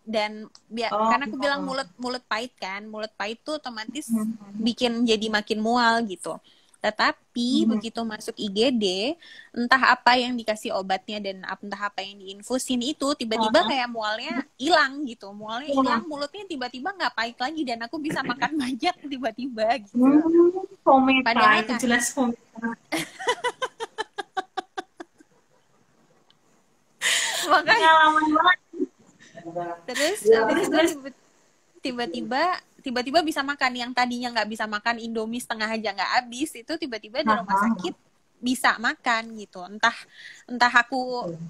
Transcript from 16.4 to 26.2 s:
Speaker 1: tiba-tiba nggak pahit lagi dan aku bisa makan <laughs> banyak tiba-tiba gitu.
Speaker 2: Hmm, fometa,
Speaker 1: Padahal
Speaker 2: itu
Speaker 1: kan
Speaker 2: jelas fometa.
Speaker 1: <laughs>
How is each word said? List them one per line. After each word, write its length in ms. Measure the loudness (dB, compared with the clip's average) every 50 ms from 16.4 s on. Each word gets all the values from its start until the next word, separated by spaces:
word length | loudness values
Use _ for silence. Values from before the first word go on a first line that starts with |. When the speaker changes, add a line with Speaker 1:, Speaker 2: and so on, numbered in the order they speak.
| -12 -10
Speaker 1:
tiba-tiba 400 | -8 -8 -8 -8 -8 -8 -10 -10 -6
nggak 180 | -4 -4 -4 -4
pahit 220 | -4 -6 -6 -6
lagi 260 | _ -6 -6 -4 -4 -4 -4
dan 100 | -4 -6 -8
aku 160 | -8 -8 -6
bisa 240 | -6 -4 -4 -4 -4
makan 320 | -4 -4 -4 -4 -4 -2 -2
<laughs> 60 | -2
banyak 300 | -2 -4 -2 -2 -4 -4 -4 -10
tiba-tiba 640 | -10 -10 -6 -6 -6 -6 -4 -8 -8 -4 -2 0 0 0 -2 -4
gitu. 160 | -6 _ 4
Speaker 2:
Hmm, 640 | 6 6 8 6 6 6 6 8 8 6 6 2 -8 -8 -14 _
fometa, 480 | _ 6 8 8 8 6 4 4 4 2
Speaker 1:
Padahal 320 | 2 4 6 6 6 6 4
Speaker 2:
itu 140 | 0 -2
Speaker 1:
kan 20 | -2
Speaker 2:
jelas 260 | 2 2 2 2 0 -2
fometa. 560 | -2 0 0 0 0 -4 _ _ _ -8 -6 -6 -8 _ _ _
Speaker 1:
<laughs> 4000 | -6 -6 -6 -6 -12 -6 -2 -2 -2 0 -2 -4 -4 _ -8 -8 _ _ -12 -12 _ -10 -10 _ _ -12 -12 _ _ -8 -8 _ _ -10 -10 _ _ -14 -14 _ _ _ -20 _ _ _ -20 _ _ _ _ _ _ _ _ _ _ _ _ _ _ _ _ _ _ _